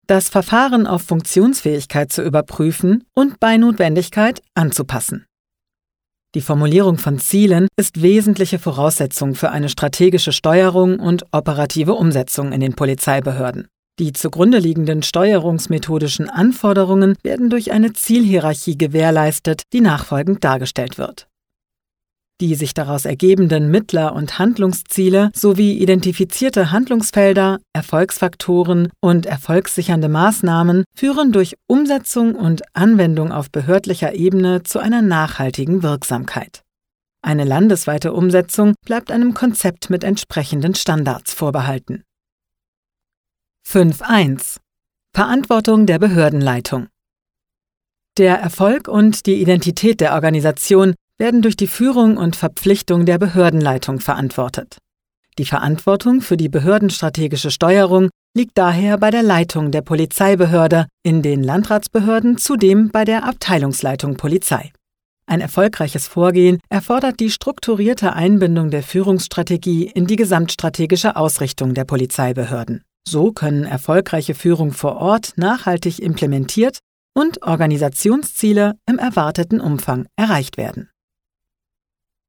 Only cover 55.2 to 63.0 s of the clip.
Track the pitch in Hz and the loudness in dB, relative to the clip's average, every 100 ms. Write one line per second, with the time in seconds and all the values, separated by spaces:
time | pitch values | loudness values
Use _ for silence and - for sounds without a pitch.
55.2 | _ - 135 151 143 156 - 196 240 254 | _ -10 -4 -2 -2 -2 0 0 2 0
56.2 | - 170 156 147 151 208 202 - 160 151 | 0 -2 0 0 2 2 2 -2 -4 -4
57.2 | 156 139 151 - 170 196 190 185 185 - | -4 -4 -4 0 2 4 4 4 2 -2
58.2 | _ 233 240 - 175 175 202 208 214 233 | _ -4 -2 2 2 2 0 2 2 2
59.2 | 226 170 170 160 151 151 143 160 160 - | 2 2 0 -2 -2 -2 -2 -2 -2 0
60.2 | 196 190 175 175 160 165 160 _ 170 160 | 2 4 4 4 4 2 0 _ 0 0
61.2 | 147 139 131 170 214 214 - 226 208 226 | 2 0 0 -2 0 -2 -2 -2 0 2
62.2 | 240 240 - 269 190 196 220 214 | 2 0 -2 2 4 4 4 2